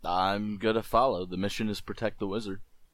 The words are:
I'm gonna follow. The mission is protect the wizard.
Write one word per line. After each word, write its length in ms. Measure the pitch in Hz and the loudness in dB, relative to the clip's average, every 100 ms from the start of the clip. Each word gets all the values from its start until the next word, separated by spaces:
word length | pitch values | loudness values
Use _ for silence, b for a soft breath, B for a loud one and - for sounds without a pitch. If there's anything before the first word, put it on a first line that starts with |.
I'm 520 | 87 90 95 101 107 104 | 0 2 2 2 -2 0
gonna 260 | 110 110 | 2 2
follow. 440 | 110 117 131 95 90 | 4 4 4 2 -2
The 100 | 90 | -2
mission 320 | 101 - 107 | -2 0 -2
is 120 | 101 | -2
protect 380 | - 104 110 - | -6 -4 -4 -2
the 80 | 101 | -2
wizard. 340 | 101 104 98 - - - | -2 -4 -6 -8 -16 -20